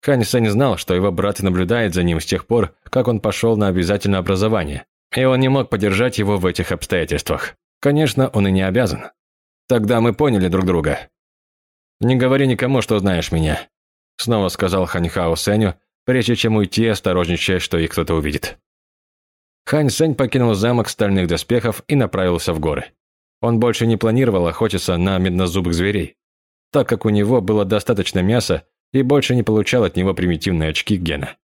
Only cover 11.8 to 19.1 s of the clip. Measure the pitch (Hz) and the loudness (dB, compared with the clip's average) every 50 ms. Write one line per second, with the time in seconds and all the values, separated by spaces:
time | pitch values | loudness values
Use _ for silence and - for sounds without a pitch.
11.8 | _ _ _ _ - 120 131 131 123 127 131 139 139 131 123 - 127 123 135 127 | _ _ _ _ -2 0 2 2 2 2 2 2 2 0 0 0 0 0 0 0
12.8 | 107 - 110 104 95 101 92 85 78 - - 82 80 78 73 - - _ _ _ | 0 0 0 0 2 2 0 0 -2 -2 -2 0 0 0 -2 -4 -8 _ _ _
13.8 | _ _ _ _ _ _ _ - - 117 117 107 98 92 - - - 92 87 95 | _ _ _ _ _ _ _ -8 -2 0 0 0 0 0 -2 -2 -4 -2 0 0
14.8 | 92 82 - 92 87 82 - 98 87 85 82 78 - - 101 107 110 98 82 _ | -2 -2 -2 -2 -4 -2 -2 -2 -2 -2 -2 -2 0 0 0 2 2 0 -2 _
15.8 | _ _ _ _ _ - 127 131 113 120 120 107 - 117 110 110 101 92 - 113 | _ _ _ _ _ -2 -2 0 0 0 -2 0 0 0 2 2 0 0 0 0
16.8 | 113 113 107 95 - 98 90 90 87 82 87 85 - - 95 90 - - - 85 | 0 0 0 -2 -2 -2 0 0 0 0 -2 -2 0 -2 -2 -2 -2 -2 -2 -2
17.8 | 82 76 - - 82 - 85 80 73 76 73 71 - - - _ _ _ _ _ | -2 -2 -2 -4 -2 0 0 -2 -2 -2 -4 -6 -8 -8 -14 _ _ _ _ _
18.8 | _ _ _ _ _ _ | _ _ _ _ _ _